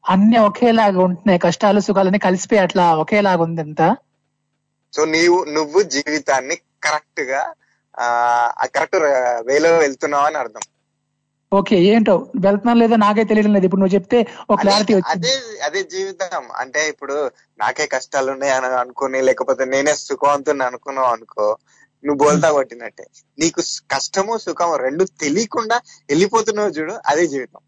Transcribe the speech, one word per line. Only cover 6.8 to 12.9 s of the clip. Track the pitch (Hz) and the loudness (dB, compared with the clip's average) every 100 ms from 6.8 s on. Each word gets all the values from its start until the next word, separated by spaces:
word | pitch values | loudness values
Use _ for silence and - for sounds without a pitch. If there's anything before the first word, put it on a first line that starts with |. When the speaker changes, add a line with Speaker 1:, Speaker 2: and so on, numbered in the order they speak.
| 151 151 _ - | -4 -4 _ -10
Speaker 2:
గా, | 131 135 233 320 _ _ _ - | -4 -4 -4 -10 _ _ _ -4
ఆ, | 120 120 120 120 117 - | 0 2 2 2 0 -2
ఆ | 127 | -4
కరెక్ట్ | 139 160 190 151 131 123 120 117 | -2 -2 0 2 2 0 -2 0
వేలో | 143 160 165 | 2 4 4
వెళ్తున్నావు | 147 131 151 143 | 2 -2 -2 0
అని | 147 156 | 0 -2
అర్థం. | 120 110 - _ _ _ _ _ _ _ _ | -8 -10 -18 _ _ _ _ _ _ _ _
Speaker 1:
ఓకే, | 196 190 196 | 0 2 4
ఏంటో | 185 226 220 180 - - | 4 4 4 2 0 -2
వెళ్తున్నాను | 190 202 233 233 | 0 0 2 2
లేదో | 226 | 4